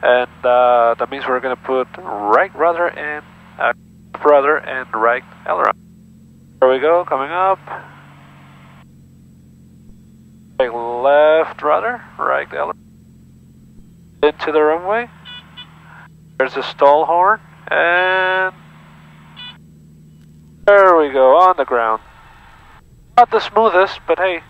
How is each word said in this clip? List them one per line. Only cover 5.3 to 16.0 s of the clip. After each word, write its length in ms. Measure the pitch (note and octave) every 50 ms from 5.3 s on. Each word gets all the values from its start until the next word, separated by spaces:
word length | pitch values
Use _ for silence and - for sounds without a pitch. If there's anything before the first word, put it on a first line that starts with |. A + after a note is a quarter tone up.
| - - -
aileron. 300 | - - F3+ - - - - - - - - - - - - - - - - - - - -
There 80 | - C3
we 120 | C3 C3
go, 240 | C3 D#3 E3 F3 F3
coming 260 | - D#3 C3+ C3+ C#3+
up. 300 | E3 F3+ F#3 F#3+ F#3+ F#3 - - - - - - - - - - - - - - - - - - - - - - - - - - - - - - - - - - - - - - - - - - - - - - - - - - - - - - - - - - - -
Take 140 | C3 B2 A2+
left 880 | A#2+ A#2 A#2 A#2+ A#2+ B2 C3+ C#3+ D3 D3+ D3+ D#3 D#3+ D#3+ - - -
rudder, 420 | - D3+ D3+ F3 G3+ A3+ B3 A#3 - - - -
right 320 | - - C3 C3+ D3 -
aileron. 280 | C#3+ C#3+ C#3+ D#3 - - - - _ - - - - - - - - - - - - - - - - - - - - - - - - - -
Into 300 | D3 D3+ - - - D3+
the 100 | D#3 D3+
runway. 480 | D3+ D#3 E3 F3 F#3 G#3 A3+ A#3+ A#3+ - - - - - - - - - - - - - - - - - -